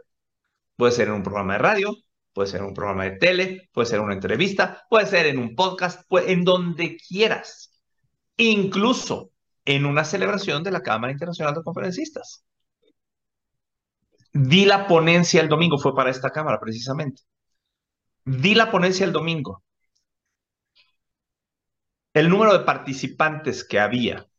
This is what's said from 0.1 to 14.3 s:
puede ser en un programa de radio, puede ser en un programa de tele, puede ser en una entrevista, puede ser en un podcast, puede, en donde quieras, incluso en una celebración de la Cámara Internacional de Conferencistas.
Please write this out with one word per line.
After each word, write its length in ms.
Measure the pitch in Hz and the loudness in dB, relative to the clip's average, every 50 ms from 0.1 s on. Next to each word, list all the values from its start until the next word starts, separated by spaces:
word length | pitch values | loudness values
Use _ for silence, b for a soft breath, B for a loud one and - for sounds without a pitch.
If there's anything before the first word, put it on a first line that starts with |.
| _ _ _ _ _ _ _ _ _ _ _ _ _ | _ _ _ _ _ _ _ _ _ _ _ _ _
puede 160 | - 120 120 | 2 2 2
ser 160 | 117 117 107 | 4 2 0
en 80 | 104 107 | 0 -2
un 80 | 101 | -4
programa 300 | 90 98 101 101 95 95 | -6 -4 -4 -4 -4 -2
de 80 | 98 107 | -2 0
radio, 360 | 135 185 220 202 196 208 214 - _ _ _ _ _ _ | 2 2 2 0 -2 -4 -6 -8 _ _ _ _ _ _
puede 160 | _ 98 98 - | _ -4 -4 -4
ser 140 | - 92 | -4 -6
en 40 | 101 | -8
un 80 | 98 98 | -8 -8
programa 300 | - 101 101 95 95 95 | -6 -6 -6 -4 -4 -4
de 80 | 95 | -6
tele, 580 | 95 - 165 180 185 180 180 185 185 185 - _ | -2 0 0 2 2 0 -2 -4 -8 -12 -16 _
puede 140 | _ 123 117 | _ -4 -2
ser 140 | - 113 104 | -2 -2 -2
en 60 | 107 | -2
una 80 | 101 98 | -4 -6
entrevista, 680 | 95 98 92 107 127 180 190 - - 185 - - - - _ | -6 -4 -4 -2 -2 -2 -2 0 -2 -2 -2 -4 -12 -4 _
puede 160 | 233 220 202 | 2 2 2
ser 200 | - 190 175 160 | 2 0 0 0
en 120 | 151 135 131 | 0 -2 -4
un 160 | 120 110 113 | -6 -4 -2
podcast, 480 | 175 185 190 180 - 180 175 175 - _ _ | -2 -2 -2 -2 -4 -6 -6 -6 -10 _ _
puede, 240 | 190 180 170 165 | 0 0 2 2
en 100 | 185 175 | 0 2
donde 540 | 175 180 180 180 175 175 165 156 170 165 - | 2 2 2 2 0 -4 -4 -4 -6 -6 -8
quieras, 840 | - - - 180 196 220 214 147 - - - - - - _ _ _ _ _ _ _ _ _ _ _ _ _ _ | -12 -14 -8 -2 0 0 0 0 -4 -8 -14 -20 -20 -20 _ _ _ _ _ _ _ _ _ _ _ _ _ _
incluso 920 | - 233 226 214 202 190 190 - 196 208 247 254 - - - 110 - - - _ _ _ _ _ _ _ | 0 2 2 2 2 0 -2 0 0 0 0 0 -2 -4 -6 -8 -8 -8 -14 _ _ _ _ _ _ _
en 220 | 143 139 139 143 | 0 0 0 0
una 180 | 143 143 151 156 | 0 0 -2 -2
celebración 600 | 151 - 190 185 196 208 190 190 185 147 147 170 | -2 -4 -4 -2 -2 -2 -4 -4 -4 -4 -4 -4
de 80 | 196 | -4
la 100 | 185 165 | -4 -4
Cámara 300 | - - 110 110 117 127 | -2 -2 -2 -2 -4 -6
Internacional 420 | 143 139 170 175 170 - 160 147 147 | -6 -8 -8 -10 -6 -4 -4 -4 -4
de 80 | 165 | -4
Conferencistas. 840 | 160 165 175 - 202 190 175 277 320 311 - - - - - - _ _ _ _ _ _ _ _ _ _ _ _ _ _ _ _ _ _ _ _ _ _ _ _ _ _ _ _ _ _ _ _ _ _ _ _ _ _ | -8 -8 -8 -6 -6 -6 -6 -6 -8 -10 -10 -14 -16 -16 -20 -20 _ _ _ _ _ _ _ _ _ _ _ _ _ _ _ _ _ _ _ _ _ _ _ _ _ _ _ _ _ _ _ _ _ _ _ _ _ _